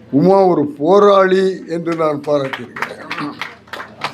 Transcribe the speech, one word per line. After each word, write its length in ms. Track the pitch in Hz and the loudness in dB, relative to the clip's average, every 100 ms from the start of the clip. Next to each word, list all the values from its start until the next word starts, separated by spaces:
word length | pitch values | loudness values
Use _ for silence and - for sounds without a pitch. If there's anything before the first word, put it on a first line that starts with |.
| - 135 | -2 2
உமா 200 | 175 196 185 | 4 6 4
ஒரு 120 | 156 147 - | 2 -2 -2
போராளி 680 | 151 202 202 196 190 190 190 185 - 170 | 2 4 6 4 4 2 0 -4 -8 -8
என்று 180 | 165 165 156 | -6 -2 -2
நான் 200 | 143 147 | -2 -2
பாராட்டியிருக்கிறேன். 760 | 147 135 127 117 - - - - - 147 - - - - - - - - | -2 -2 -8 -12 -10 -10 -12 -12 -10 -10 -12 -16 -18 -18 -18 -16 -14 -14